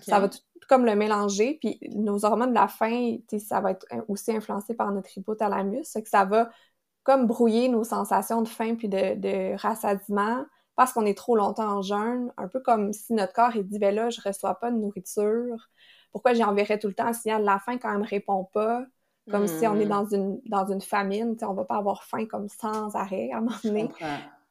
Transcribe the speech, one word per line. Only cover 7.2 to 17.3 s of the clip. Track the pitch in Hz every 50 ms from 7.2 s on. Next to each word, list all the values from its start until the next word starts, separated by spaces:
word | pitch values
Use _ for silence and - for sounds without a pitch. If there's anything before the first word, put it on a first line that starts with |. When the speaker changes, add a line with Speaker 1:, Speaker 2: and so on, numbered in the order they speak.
| 247
Speaker 1:
brouiller | 208 233 - 240 226 214 233 247 254
nos | 240 220 220
sensations | 220 208 202 208 214 196 196 202 - 226 233
de | 226 226
faim | - - 226 226 233
puis | 226 233 202
de, | 196 190 196 190 -
de | - 190 196 196 190 185 190 196 202
rassasiement | - 208 226 220 - 214 202 196 - - 202 202 202 220 240 262 294 - _ _ _ _ _
parce | - 254 254
qu'on | - 233 214
est | 208 196
trop | - - - 240
longtemps | 214 202 208 202 - 220 208 202 202
en |
jeûne, | 190 190 208 208 214 233 247 247 247 240 -
un | - 202 180
peu | - 262
comme | 262 262 233 214 202 202
si | 208 - - - 233
notre | 220 190 185
corps, | - 233 233 247 233
il | 220 190
dit, « | 190 208 214
Ben | 208 196 202
là, | 214 233 240
je | 233 -
reçois | - 202 196 - - 190 185
pas | - 233 240
de | 240
nourriture, | 226 214 202 202 185 175 - - 214 208 208 220 233 240 247 233 226 - _ _ _ - - - _ _ _
pourquoi | - 202 - 247 240
j'y | 233 220
enverrais | 208 202 202 208 202 208 208
tout | - 202
le | 190
temps | - 233
un | 233 233
signal | 233 - 220